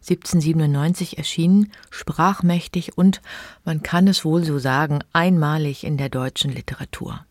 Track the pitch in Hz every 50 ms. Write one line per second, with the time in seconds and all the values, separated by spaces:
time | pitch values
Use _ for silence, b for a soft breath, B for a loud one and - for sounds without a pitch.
0 | _ - 180 175 _ - - 175 147 156 160 160 156 147 143 139 147 160 180 -
1 | 180 - - - 147 - - - 165 170 185 202 208 208 B B B B B -
2 | - - 151 - 160 185 196 - - 175 175 175 - - - 180 170 - - -
3 | 180 190 185 - B B B B B B B B B - 165 156 - - - 170
4 | 185 196 190 190 - 160 156 170 175 160 147 143 123 135 131 135 156 151 147 147
5 | - _ _ 165 165 180 185 170 156 147 156 156 151 147 139 - - - 151 135
6 | 139 135 - 131 127 131 - - - 143 127 123 - - 139 - 139 - - -
7 | - - 117 - - _